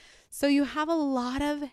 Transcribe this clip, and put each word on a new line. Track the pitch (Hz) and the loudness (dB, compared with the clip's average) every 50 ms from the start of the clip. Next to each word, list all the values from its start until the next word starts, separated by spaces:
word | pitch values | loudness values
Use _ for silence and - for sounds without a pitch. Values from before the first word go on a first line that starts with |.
| - - - - _ _ | -20 -20 -20 -20 _ _
So | - - - 285 | -8 -2 2 2
you | 285 285 285 | 4 4 2
have | 247 - 302 302 302 | 0 0 -2 -2 0
a | 339 | 0
lot | 320 302 277 269 254 240 247 254 277 | 0 0 0 0 0 -2 -2 -2 -2
of | 294 294 294 294 294 262 | -2 -2 -2 -4 -6 -10